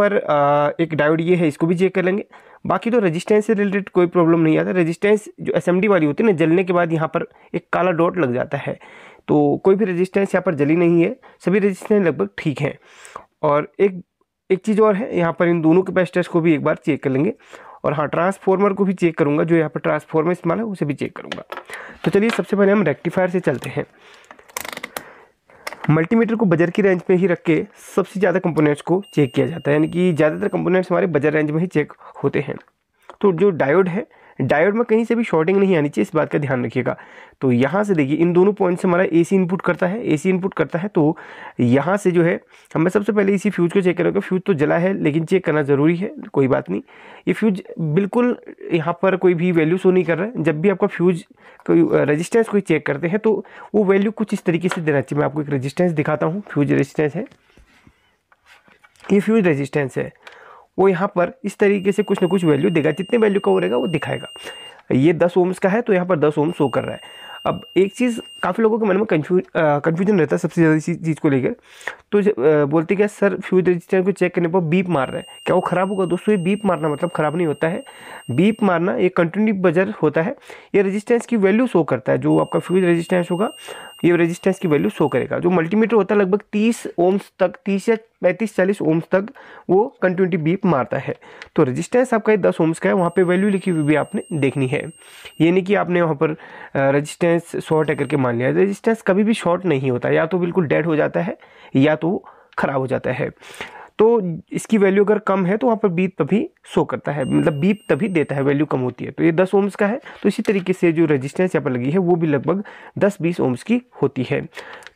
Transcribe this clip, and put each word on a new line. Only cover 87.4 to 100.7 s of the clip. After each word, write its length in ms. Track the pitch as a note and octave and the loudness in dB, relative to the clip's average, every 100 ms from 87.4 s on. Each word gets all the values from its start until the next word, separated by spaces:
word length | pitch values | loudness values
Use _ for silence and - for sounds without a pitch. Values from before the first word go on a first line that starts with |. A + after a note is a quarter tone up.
| F3+ - | -2 -2
तीस 240 | - G3 A#3 | -4 -2 0
या 80 | A3 - _ | -2 -4 _
पैंतीस 340 | F3+ F#3 A3+ - | -2 0 -2 0
चालीस 260 | F#3+ G3+ | 0 0
ओम्स 220 | D3+ E3 - | 0 0 0
तक 140 | F#3+ A3 - - - - | -2 -2 -10 -20 -14 0
वो 280 | F#3 B3+ - | 2 2 -2
कंटिन्यूटी 340 | F#3 F3+ F#3+ F3 | -2 0 0 0
बीप 300 | D3+ F#3+ F#3+ | -2 0 2
मारता 320 | C#3+ A#2 C3+ | 0 0 -4
है। 160 | C3+ - - - - - | -6 -10 -14 -20 -6 0
तो 60 | |
रेजिस्टेंस 520 | C3+ C3 E3+ B3 B3+ | 0 0 -2 0 0
आपका 180 | A3+ A3 | 0 0
ये 60 | G#3+ | 0
दस 220 | E3+ - | 0 0
ओम्स 180 | D#3+ E3 | -2 -2
का 100 | F#3 | -2
है, 60 | |
वहाँ 180 | G3+ E3+ F#3+ | 0 0 0
पे 60 | |
वैल्यू 260 | F3 F#3 G#3 | 0 2 0
लिखी 220 | G3 F#3 | 0 -2
हुई 120 | D#3+ | 0
भी 120 | D3 | 2
आपने 280 | D3 C#3 G#3 - | 0 0 -6 -6
देखनी 340 | D#3+ C3+ C#3+ C3 | -2 -2 -2 -2
है। 260 | C#3+ - - - - - - | -4 -8 -14 -20 -20 -16 0
ये 100 | D#3+ | 2
नहीं 140 | F#3 | 2
कि 100 | F#3 | 2
आपने 280 | F#3+ F3 F3 | 0 0 0
वहाँ 120 | E3+ | 0
पर, 160 | D3 D#3+ | 0 -2
अ, 60 | D#3 - - - - | -2 -12 -20 -8 -2
रेजिस्टेंस 800 | C3+ C#3+ D3 - F3 E3+ - - | 2 0 -2 -2 0 0 -2 -8
शॉर्ट 340 | - D#3 D#3 | -2 0 0
है 60 | C#3+ | -2
करके 200 | C3+ D3+ | -2 0
मान 220 | B2+ A#2 | 0 0
लिया। 120 | B2+ | 0
रेजिस्टेंस 520 | D#3 G3 G3+ - A3+ | 2 0 0 -2 -2
कभी 220 | - F#3+ | 0 0
भी 100 | G#3+ | 0
शॉर्ट 300 | A3 F3 F3+ | 0 -2 -2
नहीं 260 | F#3+ C#3 C3+ | 0 -2 0
होता, 200 | A#2+ C3 | -2 0
या 160 | D3+ D#3+ | 0 0
तो 120 | F#3 | -2
बिल्कुल 280 | F3 F3+ | -2 -2
डेड 200 | D3 | 0